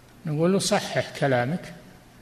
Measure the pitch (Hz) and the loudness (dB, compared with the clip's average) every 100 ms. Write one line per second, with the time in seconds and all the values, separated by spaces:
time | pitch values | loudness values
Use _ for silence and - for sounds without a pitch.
0 | - - 160 151 170 196 - 208 - 131 | -20 -12 -6 0 2 2 2 0 0 -4
1 | - - 139 123 123 180 - - - - | -4 0 2 2 2 -2 -6 -18 -20 -20
2 | - - | -20 -20